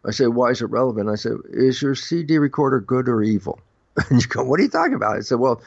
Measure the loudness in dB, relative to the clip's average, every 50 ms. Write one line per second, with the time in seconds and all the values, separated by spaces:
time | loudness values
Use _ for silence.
0 | _ -6 0 2 2 2 4 2 2 2 2 0 -2 -4 0 0 0 0 0 -2
1 | -2 -2 -2 -2 -4 -6 -6 -6 -8 -10 -2 2 2 2 2 2 -2 -2 -2 -4
2 | -4 -4 -4 -4 0 0 2 2 2 0 0 0 0 2 0 -2 0 0 -2 0
3 | 0 0 0 0 2 2 0 0 -2 -6 -10 -10 _ _ _ _ _ _ _ -6
4 | 0 2 2 2 2 2 -2 -4 0 0 2 2 2 2 2 0 0 0 0 0
5 | -2 -2 -2 -4 -2 -2 0 2 2 0 0 -2 -6